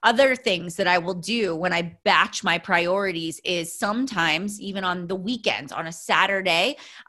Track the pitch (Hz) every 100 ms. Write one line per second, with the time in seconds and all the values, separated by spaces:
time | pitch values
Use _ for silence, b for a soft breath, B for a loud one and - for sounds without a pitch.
0 | 220 240 269 254 233 180 175 170 185 180
1 | 170 180 165 233 196 160 180 175 175 170
2 | 208 170 196 - 190 170 - 175 175 190
3 | 196 165 165 156 - 180 165 - 202 220
4 | 262 202 165 156 202 208 196 196 185 180
5 | 175 190 185 247 202 110 139 - 160 170
6 | - 165 190 196 190 165 202 - B B